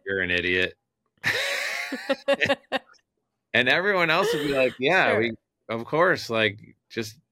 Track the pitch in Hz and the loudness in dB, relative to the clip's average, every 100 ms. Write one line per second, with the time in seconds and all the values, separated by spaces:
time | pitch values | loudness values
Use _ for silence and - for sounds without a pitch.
0 | 98 98 90 90 87 92 90 - _ _ | -4 -2 0 0 0 0 0 -4 _ _
1 | _ _ - - - - - - - 262 | _ _ -4 -4 -4 -4 -6 -8 -8 -8
2 | - 262 - 285 - 254 _ 269 - _ | -6 -4 -2 0 0 -2 _ -8 -8 _
3 | _ _ _ _ _ 117 127 156 202 185 | _ _ _ _ _ 2 4 2 2 2
4 | 165 165 - 151 143 139 127 123 139 185 | 2 2 2 0 0 0 0 0 2 4
5 | 135 110 117 113 _ _ - 117 117 151 | 4 2 0 -4 _ _ -10 -8 -2 2
6 | 180 131 - 113 107 104 - _ _ 120 | 2 2 -2 0 0 -2 -14 _ _ -10
7 | 110 - _ | -10 -14 _